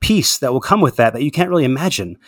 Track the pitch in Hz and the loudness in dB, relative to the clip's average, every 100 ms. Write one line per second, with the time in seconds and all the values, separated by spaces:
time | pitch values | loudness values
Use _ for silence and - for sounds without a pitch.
0 | - 165 - - 131 131 - 202 143 - | 0 0 0 -2 -2 -2 0 2 2 4
1 | 113 113 147 160 180 180 131 131 185 - | 2 2 -4 0 0 2 0 0 -2 -4
2 | 90 87 | -8 -12